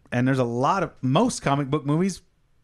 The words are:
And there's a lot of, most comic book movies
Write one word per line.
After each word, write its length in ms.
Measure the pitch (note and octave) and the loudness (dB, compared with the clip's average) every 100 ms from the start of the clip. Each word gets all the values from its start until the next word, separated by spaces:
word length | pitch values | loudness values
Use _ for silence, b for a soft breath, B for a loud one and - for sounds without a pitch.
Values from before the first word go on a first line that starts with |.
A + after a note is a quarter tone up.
| - | -6
And 160 | A#2+ B2+ | 0 2
there's 120 | C3 | 2
a 40 | |
lot 400 | A#2+ A#2+ C#3+ G3 | 0 0 0 0
of, 80 | D3+ - | -2 -4
most 400 | B2+ D#3 A#3+ - | 0 2 2 0
comic 280 | D#3 C#3+ C3+ | -2 0 0
book 160 | D3+ C#3 | -4 -2
movies 360 | D#3 F#3+ - _ _ _ _ | 0 -2 -4 _ _ _ _